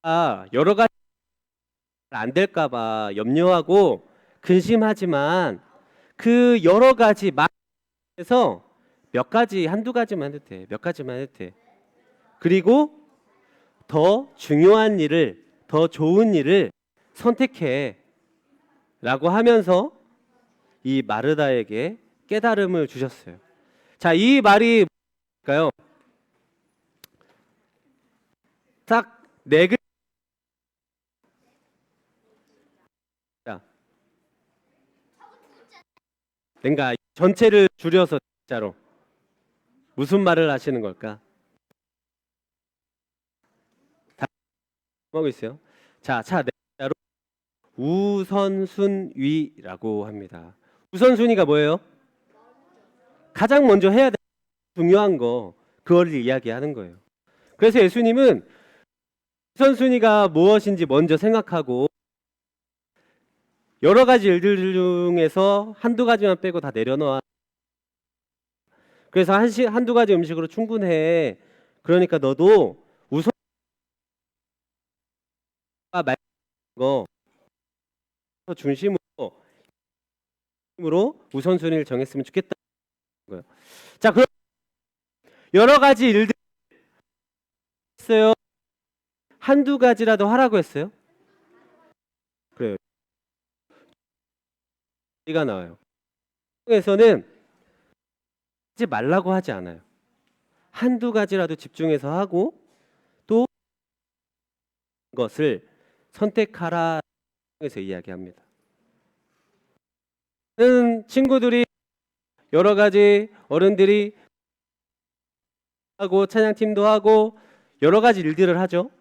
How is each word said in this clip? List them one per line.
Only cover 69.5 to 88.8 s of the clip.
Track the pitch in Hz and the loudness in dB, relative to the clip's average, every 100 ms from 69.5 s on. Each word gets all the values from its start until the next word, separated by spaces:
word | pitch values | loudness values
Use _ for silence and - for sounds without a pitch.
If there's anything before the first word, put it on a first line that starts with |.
| 214 | 0
한두 | 247 226 240 | -2 -2 0
가지 | 240 220 | 0 2
음식으로 | 185 160 165 160 | 0 -2 -6 -8
충분해. | - 220 226 190 160 156 170 139 95 _ _ _ _ | -8 -6 -4 -2 -2 0 0 -2 -6 _ _ _ _
그러니까 | - 180 180 156 | 0 0 2 0
너도 | 135 135 180 214 120 - _ _ _ | -2 2 4 4 2 -4 _ _ _
우선 | 147 180 - _ _ _ _ _ _ _ _ _ _ _ _ _ _ _ _ _ _ _ _ _ _ _ _ _ | -4 -4 -6 _ _ _ _ _ _ _ _ _ _ _ _ _ _ _ _ _ _ _ _ _ _ _ _ _
아, | 180 | -6
말 | 135 131 _ _ _ _ _ - | -4 -6 _ _ _ _ _ -6
거 | 131 135 95 _ _ _ _ _ _ _ _ _ _ _ _ _ - | -4 -4 -8 _ _ _ _ _ _ _ _ _ _ _ _ _ -16
중심으로, | 170 139 135 202 190 _ - 110 _ _ _ _ _ _ _ _ _ _ _ _ _ _ - | -8 -6 -4 -4 -6 _ -14 -14 _ _ _ _ _ _ _ _ _ _ _ _ _ _ -10
중심으로 | 165 170 233 - _ | -4 -2 -2 -6 _
우선순위를 | 131 165 185 165 160 | -6 -4 -2 -2 -4
정했으면 | 143 123 135 143 | -4 -8 -6 -8
좋겠다. | - - - - _ _ _ _ _ _ _ 92 _ _ _ - - _ | -8 -8 -8 -16 _ _ _ _ _ _ _ -20 _ _ _ -20 -20 _
자, | 220 | 0
그럼 | 185 523 _ _ _ _ _ _ _ _ _ _ _ _ | 2 0 _ _ _ _ _ _ _ _ _ _ _ _
여러 | 185 240 285 | 4 6 6
가지 | 277 226 254 | 6 4 2
일들 | 208 214 - _ _ _ _ _ _ _ _ _ _ _ _ _ _ _ _ | 2 0 -4 _ _ _ _ _ _ _ _ _ _ _ _ _ _ _ _
했어요. | - 330 220 - _ _ _ _ | -2 2 2 0 _ _ _ _